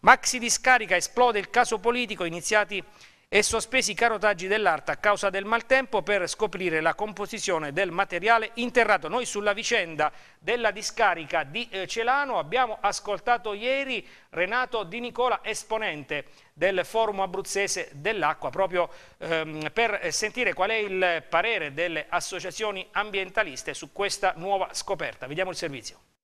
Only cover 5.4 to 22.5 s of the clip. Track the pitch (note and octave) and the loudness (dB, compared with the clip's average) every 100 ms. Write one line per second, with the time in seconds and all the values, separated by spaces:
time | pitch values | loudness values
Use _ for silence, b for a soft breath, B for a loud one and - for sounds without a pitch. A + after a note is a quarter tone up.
5.4 | G3+ A3+ - C4 C4 G#3 F3+ G3+ E3+ - | -2 -2 4 2 4 -2 0 0 0 -2
6.4 | G#3+ G3 F3+ D#3+ D#3+ D#3+ G#3+ F#3+ G3+ A3 | -4 -2 0 2 0 0 -4 -6 -8 -6
7.4 | - E3+ D3+ C#3+ G3 E3+ G3 F3 G3+ A#3 | -2 0 0 -2 -2 0 -2 0 4 4
8.4 | A3 A#3 A#3+ B3 A3 G3 A#3+ A#3 A#3+ G#3 | 2 -4 0 4 4 4 2 -4 -4 -2
9.4 | G#3 G3+ A3+ A#3 E3+ D#3 D3+ B B B | -2 -2 0 0 -2 0 -2 B B B
10.4 | D#3+ A#3+ A3+ G3 G#3 - G#3+ E3+ D3+ E3+ | -4 0 0 -2 -8 2 2 2 -2 -2
11.4 | C#3+ F3 A#3 F#3+ F#3 A#3 A3+ C4+ C#4+ G#3+ | -2 -6 -6 -6 -6 -2 0 2 0 -2
12.4 | D3 A3+ B3+ G#3+ G3+ G3 - G3 - A#3+ | 0 0 0 0 -2 -2 -6 -4 0 0
13.4 | G#3+ G3+ A#3+ C4+ C4+ A#3 - B B - | 0 -4 -2 -2 -2 -6 -8 B B -4
14.4 | F3+ A#3 B3+ A#3 F#3 A3 A#3+ A#3 B3+ G#3 | 0 0 -2 -4 -6 -8 -8 -2 0 0
15.4 | G3 G#3+ - A3 G#3+ D3+ C#3 D3 - b | -4 -8 -4 -4 -2 -6 -6 -8 -8 b
16.4 | b - F3 F#3+ E3+ A3+ A3 G3 F#3+ F#3+ | b 0 2 2 0 0 0 0 -2 -4
17.4 | F#3+ G3 G3 - D#3+ C#3+ D#3+ A3 D3+ D3+ | -4 -2 -2 -2 -6 -6 -4 0 0 0
18.4 | D3 D3 F#3+ F3+ E3+ B B B E3 E3 | -4 0 0 2 -2 B B B -2 -2
19.4 | D#3 D#3 D3+ F3+ A#3 G#3 F3 - G#3+ A3+ | -2 -6 -4 0 0 0 -2 -2 -4 0
20.4 | A3+ - F#3+ A3 G#3 F#3+ F3+ E3 - E3 | -2 2 0 0 -2 2 2 2 0 0
21.4 | G#3 A3 D3+ C#3 F3 D#3+ D3 F3 - F#3 | 2 0 -4 -4 -2 -2 -2 -4 -4 -8
22.4 | F3+ | -8